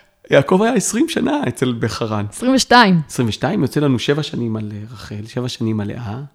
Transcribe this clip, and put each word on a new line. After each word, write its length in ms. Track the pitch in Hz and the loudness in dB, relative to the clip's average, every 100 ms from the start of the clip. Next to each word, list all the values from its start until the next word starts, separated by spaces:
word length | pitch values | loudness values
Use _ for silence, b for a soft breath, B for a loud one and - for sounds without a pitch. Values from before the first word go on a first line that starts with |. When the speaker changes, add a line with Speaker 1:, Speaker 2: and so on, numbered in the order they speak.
| B _ - | B _ 2
Speaker 1:
יעקב 300 | 143 139 190 | 4 6 4
היה 120 | 220 | 4
עשרים 360 | 254 - 214 330 | 2 0 0 0
שנה 320 | - 269 294 196 | 0 0 0 -2
אצל, 280 | - 127 120 | -2 -2 0
בחרן. 460 | 120 - 113 107 104 | -4 -2 -4 -2 -4
Speaker 2:
עשרים 240 | - 247 262 | -4 2 2
ושתיים. 460 | - 240 208 175 147 | 4 4 6 4 2
Speaker 1:
עשרים 200 | - 117 | -2 -2
ושתיים, 320 | - 135 208 | 0 -2 0
יוצא 180 | 135 147 | 0 2
לנו 200 | 147 120 | 2 2
שבע 240 | - 143 | 0 -2
שנים 320 | 147 120 117 110 | -2 -6 -4 -4
על, 160 | 107 | -6
אה, 40 | 104 107 | -10 -14
רחל, 320 | 113 - 104 110 | -16 -12 -12 -10
שבע 220 | 127 123 | -8 -8
שנים 300 | - 113 110 | -4 -2 -2
על 80 | 104 | -4
לאה, 320 | - 117 117 143 | -6 -8 -10 -12